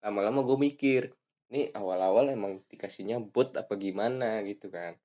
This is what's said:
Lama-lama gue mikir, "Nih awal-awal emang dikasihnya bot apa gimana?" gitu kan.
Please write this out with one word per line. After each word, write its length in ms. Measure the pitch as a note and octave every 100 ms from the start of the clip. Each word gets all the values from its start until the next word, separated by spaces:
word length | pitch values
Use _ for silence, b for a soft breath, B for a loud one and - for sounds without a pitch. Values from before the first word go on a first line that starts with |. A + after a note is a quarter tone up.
Lama-lama 400 | G#2 G2+ G2+ C3+
gue 160 | B2+ C3+
mikir, 560 | C#3+ C#3+ C#3 C3 B2 - _ _ _
"Nih 160 | B2+ C3+ G#2
awal-awal 580 | G2 F#2 F#2 G2+ C#3
emang 320 | C3 G2 F#2+ _
dikasihnya 540 | - G2 - G2 A#2+
bot 320 | G#2 A#2 C3+
apa 240 | G2+ - G2
gimana?" 640 | G2 F#2+ A2 B2+ A#2+ A2
gitu 300 | G2+ G#2 F#2+
kan. 240 | F2 F2 E2+